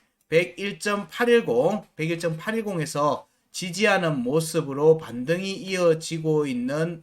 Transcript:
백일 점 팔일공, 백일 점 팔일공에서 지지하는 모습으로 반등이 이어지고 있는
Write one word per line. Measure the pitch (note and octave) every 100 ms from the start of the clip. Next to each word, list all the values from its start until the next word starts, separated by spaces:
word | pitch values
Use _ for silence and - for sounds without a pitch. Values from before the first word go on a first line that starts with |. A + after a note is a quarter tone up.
| _ _ _
백일 | D#3 F3+ - G3+ G3+
점 | G#3 G#3 F#3
팔일공, | - A#3+ A#3 E3 A#2+ E3 G#3 -
백일 | - D#3+ E3
점 | E3+ D#3+
팔일공에서 | G#3+ A3+ G#3 F3+ D3 D3 D3 B2+ - _ _
지지하는 | - F#3 E3+ G#3 F#3+ E3+ C#3+
모습으로 | A#2+ D3+ D#3+ E3 C#3 C3+ D#3 D#3+
반등이 | - A#2+ B2+ F3+ G3
이어지고 | G3 F#3+ F#3 F3 D#3+ D#3+ E3 D#3+ D3+ C#3+
있는 | B2 B2 D3 E3+ E3